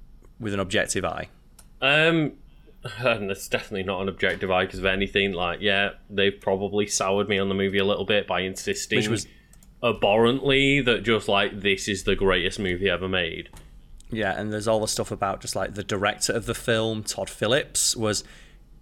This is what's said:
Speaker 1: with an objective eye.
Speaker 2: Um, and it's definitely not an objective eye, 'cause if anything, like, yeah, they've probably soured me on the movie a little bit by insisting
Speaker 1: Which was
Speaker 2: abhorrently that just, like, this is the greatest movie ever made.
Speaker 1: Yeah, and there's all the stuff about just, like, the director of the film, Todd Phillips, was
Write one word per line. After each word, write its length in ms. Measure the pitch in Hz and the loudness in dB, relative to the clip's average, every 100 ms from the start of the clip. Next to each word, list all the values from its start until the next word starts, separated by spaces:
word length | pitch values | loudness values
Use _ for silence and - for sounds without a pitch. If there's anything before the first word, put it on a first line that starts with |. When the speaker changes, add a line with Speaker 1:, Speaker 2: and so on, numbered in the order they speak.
| - - - - | -20 -20 -20 -10
Speaker 1:
with 140 | 110 | -4
an 60 | 101 | -2
objective 440 | 95 101 - 98 87 | 0 0 0 -2 -2
eye. 240 | 80 80 - - - - - | -4 -10 -16 -20 -20 -20 -4
Speaker 2:
Um, 520 | 131 151 160 165 147 - - - - - 117 - | 2 4 4 4 0 -4 -18 -20 -20 -16 -14 -2
and 300 | 123 113 98 | 0 0 -2
it's 180 | 98 - | -6 -4
definitely 340 | 110 - 98 | -4 -4 -4
not 180 | 92 92 | -2 -2
an 80 | 98 | -4
objective 400 | 87 95 85 95 | 0 -2 0 2
eye, 140 | 92 92 | 2 2
'cause 140 | 92 | 0
if 60 | 95 | 0
anything, 480 | 95 98 101 98 | 0 0 2 2
like, 260 | 87 87 85 | 0 -4 -2
yeah, 300 | 101 98 101 - - | 0 2 0 -4 -6
they've 300 | 101 98 98 | 0 2 2
probably 480 | - 95 101 104 101 | 0 0 0 0 0
soured 400 | - 98 98 101 | 0 2 2 2
me 100 | 98 | 0
on 100 | 98 | 0
the 60 | 98 | 0
movie 220 | 98 98 | 2 2
a 40 | 98 | 2
little 200 | 92 95 | 0 2
bit 200 | 104 95 | 0 2
by 120 | 90 | -2
insisting 560 | 95 95 - 98 - 107 | -2 -4 -6 -4 -2 0
Speaker 1:
Which 80 | 107 | 0
was 180 | 110 - - _ - - - | -2 -4 -16 _ -20 -20 -4
Speaker 2:
abhorrently 960 | 120 107 107 107 117 135 135 135 139 143 | -2 2 4 6 4 2 2 4 4 4
that 220 | 123 104 | 2 0
just, 240 | 104 110 107 | 2 0 2
like, 320 | 101 101 101 | 2 2 0
this 260 | 101 95 - | 0 0 0
is 160 | 95 | -2
the 120 | - 95 | 0 2
greatest 420 | 98 92 90 - | 2 2 0 -2
movie 300 | 95 87 98 | -4 0 0
ever 180 | 87 92 | 0 0
made. 400 | 92 85 85 - - - - - - - | -2 -2 -6 -12 -18 -20 -20 -20 -20 -8
Speaker 1:
Yeah, 260 | 110 98 87 | -4 -2 -2
and 120 | 107 | -4
there's 160 | 107 104 | -4 0
all 120 | 110 | 0
the 80 | 107 | 0
stuff 240 | - 107 | -2 -4
about 300 | 110 98 95 | -2 -2 -2
just, 140 | - 104 | -6 -4
like, 200 | 95 101 | -4 -6
the 80 | |
director 480 | 98 101 101 - - | -4 0 0 0 -2
of 120 | 113 101 | -2 -4
the 80 | 113 | -6
film, 480 | - 113 113 110 | 0 0 0 -2
Todd 260 | 107 - 98 | -6 -6 -8
Phillips, 680 | - 107 143 - - - - | -4 0 0 0 -2 -2 0
was 260 | 107 101 - - - - - - | 0 -2 -6 -18 -20 -20 -20 -8